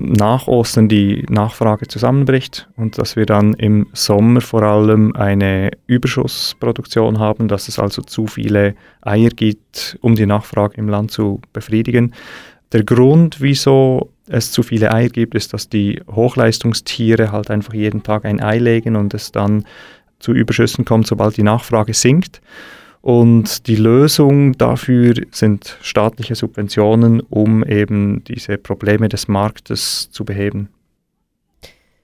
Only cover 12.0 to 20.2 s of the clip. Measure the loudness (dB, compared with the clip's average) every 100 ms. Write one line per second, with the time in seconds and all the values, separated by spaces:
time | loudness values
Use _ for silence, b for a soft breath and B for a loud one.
12 | 0 B B B B B _ -2 2 4
13 | 6 6 4 0 -2 0 2 4 2 0
14 | -4 _ -6 -4 -2 -4 -2 0 0 2
15 | 0 -2 -4 -4 -6 -10 -6 -2 -2 -4
16 | -6 -2 0 2 0 0 -2 -4 -6 -4
17 | 0 2 0 -2 -4 -4 -4 -4 -4 -4
18 | -4 -4 -2 -2 -2 0 2 0 0 -2
19 | -2 -6 -8 -4 0 0 -4 b b b
20 | b _